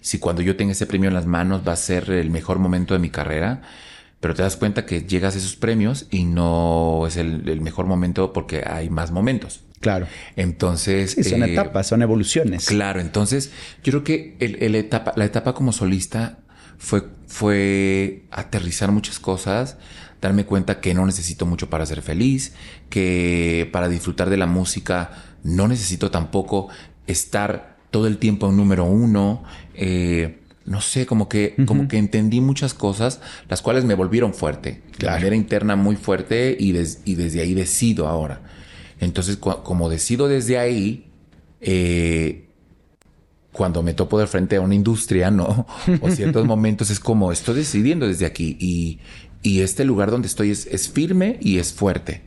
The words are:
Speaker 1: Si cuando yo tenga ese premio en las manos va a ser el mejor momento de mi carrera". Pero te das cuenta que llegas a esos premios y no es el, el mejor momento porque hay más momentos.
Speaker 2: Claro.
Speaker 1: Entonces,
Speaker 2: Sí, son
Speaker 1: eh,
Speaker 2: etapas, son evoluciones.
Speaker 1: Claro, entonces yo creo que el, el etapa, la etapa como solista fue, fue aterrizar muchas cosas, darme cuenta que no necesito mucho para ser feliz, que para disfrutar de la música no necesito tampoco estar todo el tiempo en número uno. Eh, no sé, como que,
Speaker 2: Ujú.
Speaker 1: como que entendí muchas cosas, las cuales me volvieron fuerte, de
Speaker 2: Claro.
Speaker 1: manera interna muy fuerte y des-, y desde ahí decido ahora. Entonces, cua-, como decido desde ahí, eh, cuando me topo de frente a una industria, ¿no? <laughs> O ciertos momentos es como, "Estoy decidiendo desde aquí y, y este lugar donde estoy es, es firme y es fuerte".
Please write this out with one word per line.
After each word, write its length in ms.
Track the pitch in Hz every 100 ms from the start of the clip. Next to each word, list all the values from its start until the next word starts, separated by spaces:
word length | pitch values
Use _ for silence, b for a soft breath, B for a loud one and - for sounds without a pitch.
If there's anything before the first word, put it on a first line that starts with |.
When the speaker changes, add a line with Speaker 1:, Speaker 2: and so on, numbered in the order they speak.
Speaker 1:
Si 160 | - 90
cuando 240 | - 85
yo 140 | 87 95
tenga 160 | 101
ese 140 | 95 104
premio 240 | 98 95
en 40 |
las 120 | 92 85
manos 360 | 87 90 95 90
va 60 |
a 20 | 85
ser 340 | - 90 87
el 200 | 92 80
mejor 280 | 82 80 90
momento 340 | 92 90 87
de 60 | 95
mi 80 | 85
carrera". 520 | 73 73 78 87 131 B B B B B B
Pero 120 | 85
te 80 | 82
das 120 | 92 -
cuenta 300 | 107 101 -
que 160 | 87
llegas 320 | 87 92 95 95
a 20 |
esos 200 | 95 -
premios 500 | 110 113 104 139 -
y 140 | 95
no 800 | 87 85 85 85 85 82 82 80 80
es 120 | 85
el, 300 | 82 80 80
el 100 | 80
mejor 240 | 80 80 92
momento 460 | 90 87 92 95
porque 320 | - 82 80 -
hay 240 | 80 82
más 220 | 82 82
momentos. 540 | 85 110 127 - - - -
Speaker 2:
Claro. 260 | 113 95 87 B B -
Speaker 1:
Entonces, 760 | 92 85 90 85 101 98 95
Speaker 2:
Sí, 120 | - -
son 180 | 104
Speaker 1:
eh, 80 | 117
Speaker 2:
etapas, 320 | 85 101 - 101
son 160 | 113
evoluciones. 640 | 117 110 95 165 135 87 -
Speaker 1:
Claro, 360 | 104 98 95
entonces 500 | 85 104 104 135 139 B B B
yo 80 | -
creo 120 | 143
que 320 | 147 156 - -
el, 160 | - 101
el 100 | 113
etapa, 400 | 107 107 117 - -
la 100 | 104
etapa 280 | 117 123
como 200 | 127 131
solista 680 | 110 92 95 92 110 113 - - B B B
fue, 240 | - 104 - - -
fue 960 | - 104 101 98 98 98 95 98 - -
aterrizar 600 | - - 107 87 82 101
muchas 280 | 104 101 -
cosas, 580 | - 92 - 101 131 - B B B B
darme 240 | 95 98 101
cuenta 340 | 98 92 98
que 140 | - 90
no 100 | 95
necesito 400 | 92 82 80 87
mucho 240 | 85 73
para 160 | 80 78
ser 160 | 76
feliz, 520 | 76 78 127 131 131 B B B -
que 800 | - 92 90 87 87 85 82 82
para 180 | 87 87
disfrutar 400 | 87 85 80 90
de 60 | 98
la 100 | 87
música 640 | 90 90 - - 90 85 B B B
no 240 | 73 87 101
necesito 420 | 123 95 90 98
tampoco 600 | 87 80 101 92 101 92 B B - -
estar 720 | 87 - 104 104 98 - - _
todo 160 | 113 110
el 100 | 104
tiempo 320 | 110 101 101
en 80 | 98
número 280 | 101 92 87
uno. 580 | 101 120 104 98 110 B B B -
Eh, 640 | 95 90 87 85 82 80 - - -
no 160 | 98
sé, 240 | - 131 123
como 240 | 113 101
que, 240 | 104 104 -
Speaker 2:
Ujú. 60 | 131
Speaker 1:
como 200 | 139 139
que 120 | 110
entendí 420 | 104 110 107 117
muchas 320 | 131 139 135
cosas, 480 | - 101 98 117 135 B B B
las 120 | 92
cuales 220 | - 127 123
me 80 |
volvieron 400 | 98 92 110 117
fuerte, 480 | 95 78 71 - - -
de 40 | -
Speaker 2:
Claro. 200 | - 90
Speaker 1:
manera 180 | 92 110
interna 400 | 107 104 107 101
muy 200 | 101 101
fuerte 600 | - 92 92 117 127 -
y 120 | 98
des-, 300 | 87 82 80 -
y 80 |
desde 280 | 87 85 82
ahí 120 | 82
decido 540 | 92 90 - 117 104 78
ahora. 340 | 82 76 67 B B B B B B
Entonces, 400 | 87 82 92 101
cua-, 220 | - 92
como 280 | - 90 82
decido 380 | 80 - 120 143
desde 300 | 139 117 123
ahí, 540 | 123 120 98 123 - - - - - -
eh, 840 | - 95 87 87 85 82 80 - - _ _ _ _ _ _ _ _ _ _
cuando 320 | - 95 85
me 100 | 85
topo 260 | 82 92 107
de 60 | 104
frente 300 | 95 92 101
a 60 |
una 120 | 92
industria, 560 | 101 101 110 - 95 90
¿no? 360 | 101 85 101 - - -
<laughs> 160 | 180
O 80 | 165
ciertos 360 | 175 190 131 117
momentos 440 | 107 110 104 107
es 100 | 101
como, 320 | - 110 95
"Estoy 240 | 85 - 120
decidiendo 520 | 151 104 117 170 120
desde 180 | 87 85
aquí 320 | - 82 71
y, 400 | 90 85 85 78 B B B -
y 180 | 110 95
este 240 | 95 - 139
lugar 240 | 104 101
donde 160 | 120 110
estoy 220 | - 104
es, 140 | 101 -
es 240 | 98 -
firme 480 | - 165 185 190 240
y 180 | - 92
es 140 | 85
fuerte". 480 | - 202 127 - 78